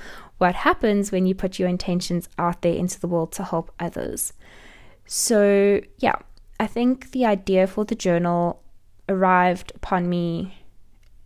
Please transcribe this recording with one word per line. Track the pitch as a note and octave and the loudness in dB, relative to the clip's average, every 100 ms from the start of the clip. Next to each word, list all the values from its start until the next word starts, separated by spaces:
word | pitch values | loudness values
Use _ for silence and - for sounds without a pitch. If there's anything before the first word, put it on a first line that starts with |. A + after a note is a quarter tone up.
| - | -8
<laughs> | - - - | -18 -16 0
what | F3+ F#3 | 0 2
happens | D4+ F#4 A3+ G3+ G3+ | 0 2 2 2 0
when | F#3 F#3 | 0 0
you | F#3+ | 0
put | F#3 - | -4 -2
your | F3+ | -2
intentions | F3+ - F3+ - F3 - - | -2 -2 -4 -2 -4 -6 -4
out | F3 F3 | -4 0
there | F3 | -2
into | - F3+ - | 0 -4 -4
the | F3+ | -2
world | E3+ E3 | -2 -2
to | - | -6
help | F3+ E3 E3 - | -4 -4 -6 -8
others. | F3 - - - - - - - - - - - - | -8 -6 -8 -8 -10 -10 -20 -20 -20 -20 -20 -20 -10
So, | - - G#3+ G3+ G3+ G3+ G3+ - - | -4 2 4 6 6 4 2 -2 -2
yeah, | - - - - - - | -2 -2 -6 -20 -18 -6
I | G#3+ | -4
think | A#3 B3 C4 - | 0 0 0 -4
the | B3+ A#3 | 0 0
idea | G3 G3 F#3 F#3+ | 0 2 2 2
for | G3+ G#3 | 0 -4
the | A3 | -2
journal | F#3 E3+ F3 F3 E3+ - - - _ - - | 0 2 2 0 0 -4 -16 -20 _ -16 -4
arrived | F#3+ F#3 F3+ F3+ F3+ - | 0 4 4 4 0 -6
upon | - - F#3 F3 | -12 -2 -2 0
me | F3 E3+ E3 F#3 - - - - - - - | 0 -2 -4 -8 -12 -20 -20 -20 -20 -20 -20